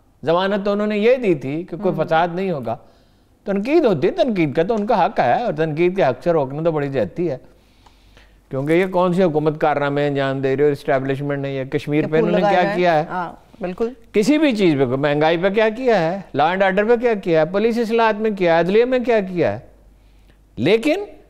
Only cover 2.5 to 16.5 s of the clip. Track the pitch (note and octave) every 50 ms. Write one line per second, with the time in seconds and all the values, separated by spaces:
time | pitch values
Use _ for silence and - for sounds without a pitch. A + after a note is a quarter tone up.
2.5 | E3+ C#3 A#2+ A2+ A2 G2+ - - _ _ _ _ _ _ _ _ _ _ - G#3
3.5 | G3 G3+ G3+ B3+ D4+ F4 D#4 A#3 F#3+ C#3 C#3 G#3 - F4 D#4 C4 G#3+ F#3 D#3+ D3
4.5 | B2 D#3+ E3+ G3 A#3 G#3+ G#3 G#3+ A#3+ F#3+ E3 F#3+ - - E3 A#2+ B2+ F#3+ A#3+ A3
5.5 | E3 D3 D#3+ D#3+ D3 D3+ F3 F3+ F#3 G3 E3 C3+ B2 - - F3 E3 D#3+ C#3 C3
6.5 | C#3 D3+ D#3+ E3+ D#3 D3+ C#3+ C#3 C3+ C3 G#2 F2+ - - F3+ E3 C3 - - -
7.5 | _ _ _ _ _ _ - - _ _ _ _ - - - _ _ _ _ -
8.5 | - C3 C#3 D3 D#3+ F3 F#3+ F#3 F#3 F3+ F3+ F#3 F3 F3+ F#3+ E3+ D3 D3+ D3+ D#3
9.5 | D3+ D#3 E3 D3+ D3 C#3 C#3+ C#3+ C#3+ C#3+ D3 D3 C#3+ C#3 C#3 C3+ C3+ C3+ C3+ C3+
10.5 | C3+ C3 D3 D3 C#3+ - - - C#3+ C3+ C3+ C#3 C3+ C3+ D3 C#3+ C#3+ C#3 C#3 C#3
11.5 | C#3 C3+ C3 C3+ D3+ C#3+ - D3 D3 D3+ D3+ D3 D#3 D#3+ - - - - G3 G3+
12.5 | F#3+ F3+ F3+ G3 G3+ F3+ F3+ F3 E3 D3+ D#3+ - F3 F#3 F3 E3 - - - _
13.5 | - - F#3+ F3+ F#3 - A#3 A#3 C4 - - - - G3+ A3 G3+ D4+ D4+ D#4+ C#4+
14.5 | A#3 G#3 G3 F3 D3+ C3+ C#3 A#2+ B2 C3+ C#3+ D3+ D3 D3+ D#3 D#3+ E3+ E3+ F3+ G3+
15.5 | G3 A3+ A3 A3 G#3+ A3+ C4 B3 A3+ F#3+ E3 D#3+ F#3 G3 - - - C3 D3 E3